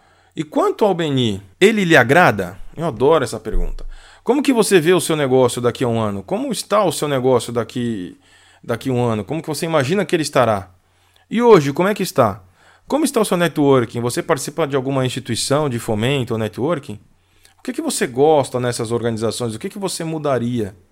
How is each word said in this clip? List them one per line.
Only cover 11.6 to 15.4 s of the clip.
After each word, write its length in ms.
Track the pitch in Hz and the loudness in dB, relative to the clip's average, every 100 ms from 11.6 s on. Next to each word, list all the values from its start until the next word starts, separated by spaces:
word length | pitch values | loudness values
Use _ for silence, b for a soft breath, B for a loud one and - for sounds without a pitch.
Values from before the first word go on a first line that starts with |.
| 139 | 6
como 160 | 139 185 | 0 0
é 60 | |
que 100 | 214 | -2
está? 400 | 185 - 113 107 - b b b b | -2 2 2 0 -14 b b b b
Como 200 | 277 320 | -2 0
está 160 | 233 | 0
o 40 | 214 | 0
seu 120 | 180 | 0
networking? 640 | 170 147 143 135 113 120 | 0 2 4 4 2 -4
Você 200 | 120 143 | -4 -4
participa 460 | 175 151 - 143 151 | -2 -4 -4 -4 -2
de 80 | 139 | -2
alguma 300 | 131 135 127 | -2 -2 -2
instituição 640 | 123 117 110 | -4 -6 -6